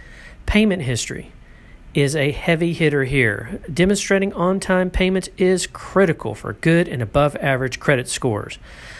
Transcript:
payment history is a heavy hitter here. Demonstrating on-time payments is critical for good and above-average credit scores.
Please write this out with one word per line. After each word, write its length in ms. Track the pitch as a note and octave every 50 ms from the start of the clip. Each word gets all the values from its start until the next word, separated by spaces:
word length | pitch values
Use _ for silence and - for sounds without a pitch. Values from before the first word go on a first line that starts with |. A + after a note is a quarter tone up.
| - - - - - - - - -
payment 380 | - - G#3 A3 G#3+ F#3 F3+ D3
history 500 | B2 B2 A2 - - - - - - - - - - - - - - - - - - -
is 220 | D3+ C#3+ C#3 D3
a 160 | D#3 C3+ C#3+
heavy 400 | D3 - - - E3+ D#3 E3+ E3+
hitter 320 | E3+ - E3 D3+ C#3+ C#3+ C3+
here. 560 | A#2+ C#3 C#3 B2 A2 G2+ G#2 A#2 A#2 G3 - - - C#3+
Demonstrating 580 | A#2+ F3+ F#3+ G#3 G3 - - G3 G3 G3 G3
on-time 580 | G3 A3 E3+ F3+ F#3+ G3 - - F#3 F3+ F#3 F#3
payments 360 | F3+ - F#3+ F#3 F#3+ F#3+ F3+ - - -
is 300 | F#3 F#3 F#3+ F3+ - -
critical 680 | - - - - - F#3 G3 F3 D3+ - - A2+ G#2+
for 180 | - - - G#2+
good 340 | - - D#3+ E3 E3+ F3 -
and 140 | - B2+
above-average 800 | A#2 G2+ - C#3+ D3 D3 C#3+ - - C#3+ C3+ B2+ C3 B2+ - -
credit 260 | - - D3 B2 B2 -
scores. 520 | - - - B2+ G#2+ G2+ - - - - - - - - - - -